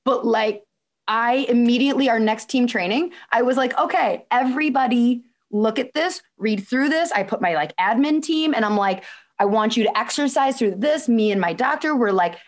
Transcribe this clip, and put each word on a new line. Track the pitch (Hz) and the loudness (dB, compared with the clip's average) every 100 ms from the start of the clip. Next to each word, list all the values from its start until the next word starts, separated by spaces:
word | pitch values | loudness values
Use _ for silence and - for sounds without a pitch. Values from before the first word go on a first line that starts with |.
but, | 254 262 | -2 -2
like, | 226 220 220 208 _ _ _ _ - | 0 0 0 -4 _ _ _ _ -4
I | 220 240 254 277 | -2 0 0 2
immediately, | 240 240 240 277 262 269 | 2 4 4 2 2 2
our | 226 | 2
next | 214 220 - | 0 -2 -2
team | 262 247 | 0 0
training, | 226 180 240 349 - - | 0 -2 -2 -2 -8 -4
I | 233 | 0
was | 247 262 | 0 0
like, | 262 - | 0 0
"Okay, | 311 370 226 180 - | 0 0 0 -2 -2
everybody | 247 254 262 302 262 254 240 240 240 - _ - | 0 0 0 0 0 2 2 2 0 -6 _ -6
look | 208 214 220 | -2 0 -2
at | 254 | -4
this, | 302 349 - _ - | -2 -4 -4 _ -6
read | 220 208 196 | -4 -4 -2
through | 254 285 | -2 0
this." | 320 339 | 0 0
I | 214 | -2
put | 190 208 | -2 -2
my, | 180 | -2
like, | 156 151 - | -2 -4 -2
admin | 190 226 285 302 | 0 2 2 0
team | 302 311 311 | 0 -2 0
and | 247 | 0
I'm | 214 208 | 0 0
like, | 196 190 - - _ - | 0 -2 -8 -20 _ -2
"I | 202 | 0
want | 214 214 233 | 2 2 2
you | |
to | 214 208 | 0 0
exercise | 233 - 285 285 269 262 | -2 -2 0 2 0 2
through | 220 202 | -2 0
this." | 285 311 - | 0 0 2
Me | 226 214 | 2 2
and | 196 | 2
my | 175 | -2
doctor | 185 269 302 311 285 | 0 -2 0 0 0
were | 214 | 2
like, | 185 175 175 | 2 0 -2